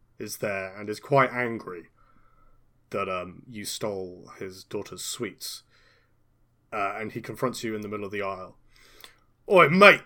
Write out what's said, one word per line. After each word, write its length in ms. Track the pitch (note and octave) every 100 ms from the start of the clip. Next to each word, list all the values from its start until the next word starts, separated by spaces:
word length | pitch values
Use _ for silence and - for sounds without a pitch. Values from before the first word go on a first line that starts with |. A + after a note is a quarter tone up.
| _ _
is 200 | G#2+ -
there 360 | G#2+ G2 F#2+ G2
and 120 | G#2+
is 80 | G#2
quite 320 | - C#3 B2+
angry 540 | B2 A#2+ A2+ - F2 - _ _ - - - - - _ _ _
that, 180 | G#2+ F#2+
um, 340 | F#2 F2+ F2+ -
you 160 | A2
stole 640 | G2 - A2 G2 F#2 F2+ - -
his 240 | G2 F#2+
daughter's 400 | - G#2+ G2 F2+
sweets. 580 | - - A2 - - - _ _ _ _ _ _ _ _ _ _ _
Uh, 240 | G#2+ G2 G#2
and 140 | A2
he 80 | A#2+
confronts 420 | A2 A2 B2+ A2
you 140 | A#2 G#2+
in 60 |
the 60 | G#2
middle 160 | G#2
of 60 | G2+
the 100 | G2+
aisle. 340 | G2 F#2+ F2+ - _ - - - - _ _ _ -
"Oi, 200 | F#3+ D#3
mate! 320 | F3+ G3+ D3+